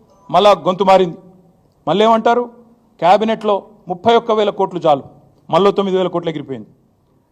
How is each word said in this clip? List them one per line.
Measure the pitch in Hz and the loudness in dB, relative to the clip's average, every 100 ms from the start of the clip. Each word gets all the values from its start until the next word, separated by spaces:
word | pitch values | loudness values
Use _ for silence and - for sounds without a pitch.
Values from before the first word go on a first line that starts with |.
| _ _ - | _ _ -2
మళ్ళా | 170 208 | 2 4
గొంతు | 185 156 185 | 2 0 -2
మారింది. | 190 190 180 - - _ _ _ _ _ - | 2 4 2 -4 -20 _ _ _ _ _ -4
మళ్ళీ | 185 220 | 0 2
ఏమంటారు, | 226 233 240 240 - _ _ _ - | 2 0 -2 -4 -12 _ _ _ -2
"క్యాబినెట్లో | 165 202 220 220 208 196 - _ - | 2 2 0 -4 -2 -4 -6 _ -12
ముప్పై | 180 226 233 | -4 0 0
ఒక్క | 233 | 0
వేల | 214 208 | -2 -2
కోట్లు | 196 185 175 | -2 -4 -2
చాలు", | 160 139 - - _ _ - | 0 0 -4 -20 _ _ -4
మళ్ళీ | 160 202 | 0 2
తొమ్మిది | 196 196 185 | 0 -2 -2
వేల | 175 | -2
కోట్లు | 175 170 | -4 -6
ఎగిరిపోయింది. | 151 135 123 104 _ _ _ _ _ _ | -8 -10 -14 -16 _ _ _ _ _ _